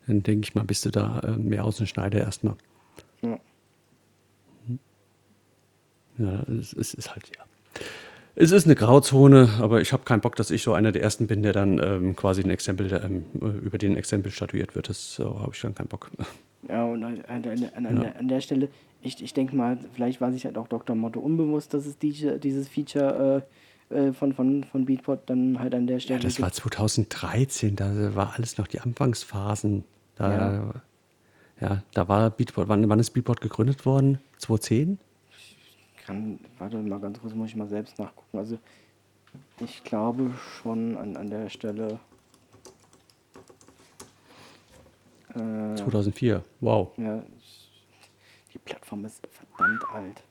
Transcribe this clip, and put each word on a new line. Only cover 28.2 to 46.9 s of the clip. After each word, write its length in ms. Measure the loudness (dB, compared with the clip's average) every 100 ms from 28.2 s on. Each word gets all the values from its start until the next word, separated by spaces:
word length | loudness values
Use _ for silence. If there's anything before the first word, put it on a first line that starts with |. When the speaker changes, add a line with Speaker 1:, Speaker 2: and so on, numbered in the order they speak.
| -2 -2
Speaker 1:
alles 200 | -6 -4
noch 100 | -6
die 120 | -4
Anfangsphasen. 1040 | -6 0 0 0 -6 -6 -4 -2 0 -2 -4 _ _ -4
Da, 160 | 0
Speaker 2:
Ja. 420 | 2 0 -2 -4 -10 _ _ _ _ _ _ _ _
Speaker 1:
ja, 240 | -2 -2 -2
da 140 | -2 2
war 220 | 4 4
Beatport, 400 | 0 -4 -2 2
wann, 180 | 4 4
wann 120 | 4
ist 100 | 2
Beatport 320 | 0 -2 -2
gegründet 440 | -4 0 0 0 0
worden? 340 | 2 2 0 -6 _
Zweitausendzehn? 600 | -2 -2 2 0 0 -4 _ _ _ -20 -20 -20 _ _ _ -20 -12 -8 -8 -10 -16 -14
Speaker 2:
Warte 200 | -10 -6
mal 220 | -6 -6
ganz 200 | -8 -10
kurz, 140 | -10
muss 160 | -8 -8
ich 60 | -8
mal 120 | -6
selbst 320 | -6 -8 -12
nachgucken. 380 | -14 -14 _ -10
Also, 220 | -8 -10 _ _ _ _ _ _ _ -20 _ -14
ich 240 | -14 -14
glaube 500 | -6 -2 -2 -2 -4 -4 -14 -12
schon 360 | -8 -4 -4 -6
an, 180 | -8 -10
an 120 | -10
der 200 | -10 -10
Stelle, 500 | -10 -10 -6 -8 -8 _ _ _ _ _ -20 -20 _ _ _ _ _ _ -20 -20 -20 -20 _ _ _ -20 _ _ -20 -20 -20 _ -20 -20 _ _ _ _
äh, 460 | -10 -6 -6 -6 -4
Speaker 1:
Zweitausendvier, 680 | -2 0 0 0 0 0 -4 _
wow. 320 | 0 2 0